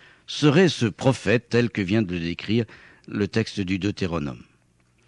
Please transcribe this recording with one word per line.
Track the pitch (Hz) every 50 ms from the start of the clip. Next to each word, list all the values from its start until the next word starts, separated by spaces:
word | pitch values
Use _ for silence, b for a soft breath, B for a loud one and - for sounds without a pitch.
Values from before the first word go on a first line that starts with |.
| b b b b b
serait | - - - 147 151 - 233 196 160
ce | - - 123
prophète | 107 85 - - 135 123 - - 98 110 127 - _
tel | - 120 120 110
que | - 107
vient | 101 87 104 113
de | 110 87 87
le | 87
décrire | 80 85 87 - - - 107 117 113 b b b b b b b b -
le | 117 110 101
texte | 95 - 113 107 - - 104
du | 98 90 98 92
Deutéronome. | 85 104 98 - 98 87 85 82 73 69 60 58 - _ _ _ _ _ _ _ _ _ _ b b